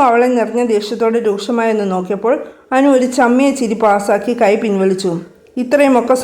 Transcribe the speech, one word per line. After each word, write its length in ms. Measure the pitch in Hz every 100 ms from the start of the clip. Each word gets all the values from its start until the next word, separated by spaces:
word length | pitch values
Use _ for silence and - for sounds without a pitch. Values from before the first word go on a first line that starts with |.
| 269
അവളെ 200 | 233 247 247
നിറഞ്ഞ 240 | 220 226 240
ദേഷ്യത്തോടെ 460 | 208 208 220 226 233 214
രൂക്ഷമായി 420 | 202 - 233 226
ഒന്ന് 120 | 214 202
നോക്കിയപ്പോൾ 420 | 185 185 196 226 294 - - _ 262
അനു 120 | 277 262
ഒരു 100 | 247 247
ചമ്മിയ 320 | 240 247 277 269
ചിരി 180 | 226 220
പാസാക്കി 500 | 220 202 202 202 202 240
കൈ 120 | 208 208
പിൻവലിച്ചു. 500 | 226 196 190 185 190 170 - - _ -
"ഇത്രയുമൊക്കെ 520 | 247 285 277 247 240 254